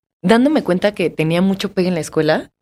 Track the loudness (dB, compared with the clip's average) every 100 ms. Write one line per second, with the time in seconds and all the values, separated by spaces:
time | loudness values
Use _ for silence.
0 | _ _ 2 2 4 0 0 0 -2 -2
1 | -4 -2 -2 2 0 0 -4 -2 -2 -2
2 | -4 -2 0 0 -4 _